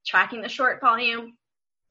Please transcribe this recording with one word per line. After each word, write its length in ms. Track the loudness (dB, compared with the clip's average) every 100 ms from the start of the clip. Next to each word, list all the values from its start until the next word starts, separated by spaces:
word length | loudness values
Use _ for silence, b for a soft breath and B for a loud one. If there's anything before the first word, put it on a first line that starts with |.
| 0
tracking 360 | 0 0 -4
the 60 | -8
short 320 | -2 -2 2
volume, 580 | 2 2 0 -4 -8 -18 _ _ _ _ _